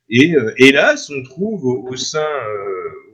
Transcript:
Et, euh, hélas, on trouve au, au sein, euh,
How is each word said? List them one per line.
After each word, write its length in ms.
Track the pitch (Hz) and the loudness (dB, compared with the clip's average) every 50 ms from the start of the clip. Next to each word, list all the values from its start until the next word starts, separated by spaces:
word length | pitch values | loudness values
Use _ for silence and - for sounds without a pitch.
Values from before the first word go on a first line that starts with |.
| _ - 110 | _ -2 2
Et, 220 | 123 147 170 165 | 4 4 4 4
euh, 180 | 139 113 - - | 2 0 0 4
hélas, 520 | 123 131 135 139 143 196 285 302 269 - - | 6 6 6 8 6 4 2 2 0 -4 -10
on 140 | 147 135 127 | -10 -10 -10
trouve 400 | 127 - 156 196 220 220 180 131 | -10 -8 -6 -6 -6 -6 -4 -2
au, 240 | 127 123 - 120 127 | -2 -2 -2 -6 -10
au 60 | 127 | -10
sein, 240 | 127 - - - 156 | -8 -8 -6 -4 -4
euh, 680 | 151 151 147 135 117 107 107 101 98 101 95 90 87 82 78 78 - 101 | -4 -2 -4 -4 -6 -6 -6 -6 -6 -6 -8 -8 -8 -12 -12 -14 -20 _